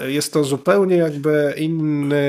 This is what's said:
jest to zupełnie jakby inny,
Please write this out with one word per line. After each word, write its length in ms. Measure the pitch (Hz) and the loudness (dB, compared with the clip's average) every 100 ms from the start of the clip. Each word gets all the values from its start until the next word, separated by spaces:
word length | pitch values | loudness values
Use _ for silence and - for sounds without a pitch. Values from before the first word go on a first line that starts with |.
| 131 | -4
jest 260 | 147 - | -4 -2
to 100 | 160 | -2
zupełnie 540 | 139 135 180 202 185 175 | 0 -2 2 2 4 2
jakby 560 | 160 143 151 151 143 151 | 2 -2 0 0 0 -2
inny, 600 | 156 165 151 147 143 143 | -4 -2 -2 0 0 0